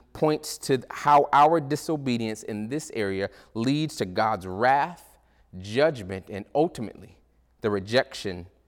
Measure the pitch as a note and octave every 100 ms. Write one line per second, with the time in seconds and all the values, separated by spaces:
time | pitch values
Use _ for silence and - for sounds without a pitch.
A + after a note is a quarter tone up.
0 | _ - D#3 D3+ - - - C3 - -
1 | D3 D3 C#3 C#3 D3+ E3+ C#3 D3 - D#3
2 | C3+ A#2+ A2+ G#2+ - G#2 G#2+ D3 - -
3 | G2+ F#2+ G2 - - A2 A#2 D3 D#3 -
4 | G2 F#2 A2 G#2+ F2+ F#2 B2 C#3 D#3+ E3+
5 | - _ _ _ _ F#2 G2 A2+ D#3 C3
6 | F#2 F#2+ - G2+ G#2 C#3 E3+ - G#2 -
7 | F#2+ - _ _ _ _ A2 G2+ F#2+ A#2+
8 | - - G#2 F2 F2 _